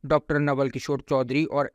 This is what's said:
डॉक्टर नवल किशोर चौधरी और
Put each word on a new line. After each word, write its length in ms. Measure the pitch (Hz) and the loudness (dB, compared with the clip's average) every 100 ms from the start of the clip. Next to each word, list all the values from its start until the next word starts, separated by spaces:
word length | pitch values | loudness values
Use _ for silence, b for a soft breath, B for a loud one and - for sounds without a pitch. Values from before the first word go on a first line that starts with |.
| 139 | 0
डॉक्टर 340 | 151 - 147 | 0 2 0
नवल 300 | 147 135 139 | 2 0 0
किशोर 340 | 135 - 139 - | -2 -4 -4 0
चौधरी 340 | 135 123 135 156 | 0 0 0 0
और 240 | 139 139 | 0 -2